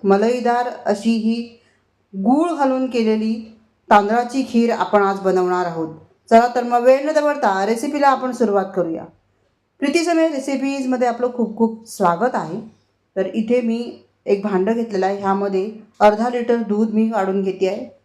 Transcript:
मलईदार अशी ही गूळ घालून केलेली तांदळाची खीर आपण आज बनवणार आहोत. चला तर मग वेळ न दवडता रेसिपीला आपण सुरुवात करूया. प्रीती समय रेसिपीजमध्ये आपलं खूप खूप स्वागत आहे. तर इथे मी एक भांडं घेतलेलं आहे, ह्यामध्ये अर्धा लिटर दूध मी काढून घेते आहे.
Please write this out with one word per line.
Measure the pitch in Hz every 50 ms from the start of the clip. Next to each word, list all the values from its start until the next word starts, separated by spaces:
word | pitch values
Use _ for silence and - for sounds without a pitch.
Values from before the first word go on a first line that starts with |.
| -
मलईदार | 196 190 196 214 226 247 247 226 240 240 240 247 247 - - -
अशी | - 208 208 220 226
ही | 226 220 214 226 226 233 233 233 - - _ _ _ _ _ _ _ _ _ _ -
गूळ | 190 190 214 262 294 330 349 330
घालून | 277 285 269 262 262 262 254
केलेली | 233 240 226 220 220 214 214 220 226 226 - - - _ _ _ _ _ _ -
तांदळाची | 220 208 202 202 220 240 240 240 - 269 254 -
खीर | - 233 233 233
आपण | 226 - 185 180 - 208
आज | 202 196 196 190
बनवणार | 185 190 185 185 180 180 180 180 180
आहोत. | 175 165 165 160 160 151 - - _ _ _ _ -
चला | 226 226 233 247 240
तर | 254
मग | 240 240 240 240
वेळ | 240 254 262 269 277 302
न |
दवडता | 311 302 294 294 285 277 285 214 190 190 196
रेसिपीला | 208 226 233 - 285 294 294 277 277
आपण | 269 233 247 254
सुरुवात | 240 240 240 208 202 196 190 196 -
करूया. | 185 175 165 160 - - - _ _ _ _ _ _ _ _ _ _ _ _ _ _
प्रीती | 269 285 285 339 320
समय | 349 339 320 320 330
रेसिपीजमध्ये | 302 262 262 - 277 262 269 277 277 277 262 254 254 240 254 240
आपलं | 233 233 247 247
खूप | 247 - 226 208 -
खूप | - 226 220 226 - - -
स्वागत | - - 202 175 170 170 220 262 -
आहे. | 220 170 156 165 220 220 - - _ _ _ _ _ _ _ _
तर | 196 190
इथे | 185 - 220 220 - 240 247
मी | 240 226 226 233 240 240 - - _ _ _ _ _
एक | - 202 196
भांडं | 196 208 202 185 190 208
घेतलेलं | 233 233 233 226 202 185 185
आहे, | 190 202
ह्यामध्ये | 202 202 196 190 196 196 202 190 190 190 220 220 - - _ _ _
अर्धा | 202 208 208 208 226 247
लिटर | 240 247 233 240 233
दूध | 233 226 196 208 208 220 220
मी | 202 214 220 220
काढून | 226 208 190 190 190 202
घेते | 196 190 185 - 185 185
आहे. | 190 233 262 - - _